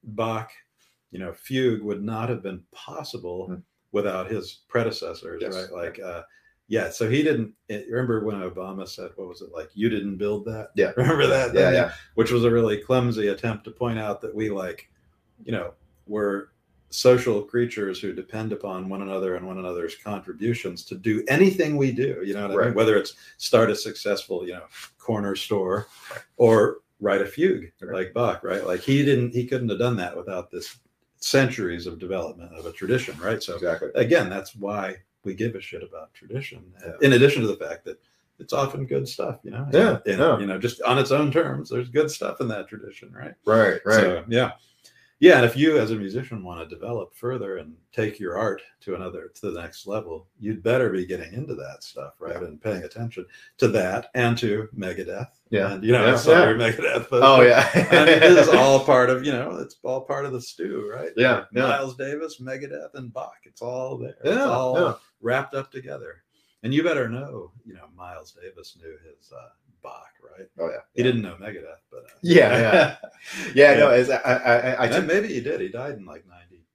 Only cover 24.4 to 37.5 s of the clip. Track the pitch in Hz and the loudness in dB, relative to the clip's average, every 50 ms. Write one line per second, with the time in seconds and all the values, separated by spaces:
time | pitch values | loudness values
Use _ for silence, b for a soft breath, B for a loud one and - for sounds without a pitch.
24.4 | 92 90 87 87 80 - B B B B B _ - - 113 104 101 101 98 95 | -8 -10 -12 -14 -16 -20 B B B B B _ -6 -6 -4 -4 -2 -4 -6 -6
25.4 | - - 107 101 95 92 92 107 110 B B B B B B B B B _ _ | -4 -4 -2 -2 0 -2 -2 -4 -4 B B B B B B B B B _ _
26.4 | 123 113 113 110 104 - - - _ _ _ _ 101 101 98 98 98 98 - - | 4 6 6 6 6 4 0 -4 _ _ _ _ -2 -2 0 0 -2 -4 -2 0
27.4 | 165 190 - - - - _ _ - - 95 92 92 92 - 113 120 110 87 85 | 0 0 0 -2 -6 -14 _ _ -14 -10 -6 -6 -6 -6 -4 -2 -2 -2 -2 -4
28.4 | - 92 90 101 90 90 90 92 - - 135 139 143 139 139 123 120 120 - 123 | -6 -6 -6 -4 -4 -4 -6 -6 0 0 2 2 4 4 2 2 0 -2 -2 -4
29.4 | 123 127 139 127 123 113 101 92 117 123 120 101 90 90 76 80 90 - 95 90 | -4 -4 -4 -4 -2 -4 -2 0 0 0 0 -2 -4 -6 -8 -12 -12 -10 -10 -10
30.4 | 87 _ - 90 - - - _ _ _ _ _ _ _ _ _ - - - 135 | -10 _ -14 -14 -14 -14 -20 _ _ _ _ _ _ _ _ _ -8 0 2 2
31.4 | 135 123 127 - 104 90 85 85 87 92 85 80 90 90 95 92 85 78 - 87 | 2 2 0 -4 -6 -6 -6 -8 -10 -12 -12 -12 -10 -8 -6 -6 -6 -8 -10 -14
32.4 | 87 87 82 80 82 85 80 - 98 92 117 127 - - - 76 82 98 113 98 | -20 -20 -18 -16 -16 -16 -14 -10 -4 -2 -2 -2 -2 -6 -12 -8 -4 -4 -4 -4
33.4 | - - 87 82 87 87 82 80 - - - - 117 120 160 170 107 90 95 98 | -6 -10 -10 -6 -4 -4 -4 -4 -6 -6 -2 -2 2 4 4 2 2 0 -6 -8
34.4 | 95 - - 110 98 98 104 104 98 92 95 92 _ _ _ _ _ 101 95 92 | -10 -12 -16 -12 -8 -8 -6 -6 -6 -8 -10 -14 _ _ _ _ _ -12 -8 -6
35.4 | 107 120 110 95 - - - 82 95 90 - 82 80 _ _ _ _ 92 107 135 | -6 -6 -6 -10 -14 -14 -16 -16 -16 -16 -18 -20 -20 _ _ _ _ -12 -12 -12
36.4 | 139 - - - 90 - - _ - 87 82 - 147 139 135 120 131 139 - - | -12 -12 -16 -20 -20 -20 -20 _ -16 -16 -6 2 4 6 6 8 6 6 4 4
37.4 | 113 107 | -2 -2